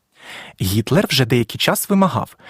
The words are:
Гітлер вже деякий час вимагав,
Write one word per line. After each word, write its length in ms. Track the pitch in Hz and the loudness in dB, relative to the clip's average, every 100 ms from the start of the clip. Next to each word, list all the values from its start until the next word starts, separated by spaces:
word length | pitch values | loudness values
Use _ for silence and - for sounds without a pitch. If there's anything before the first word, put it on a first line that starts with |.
| _ _ - - - - | _ _ -20 -20 -18 -6
Гітлер 460 | 92 107 113 151 - | -2 -2 2 0 2
вже 180 | - | 0
деякий 340 | 117 123 113 - | 2 2 0 -2
час 320 | - 202 - | 0 0 0
вимагав, 460 | 196 190 117 - - - | 2 2 0 -6 -12 -20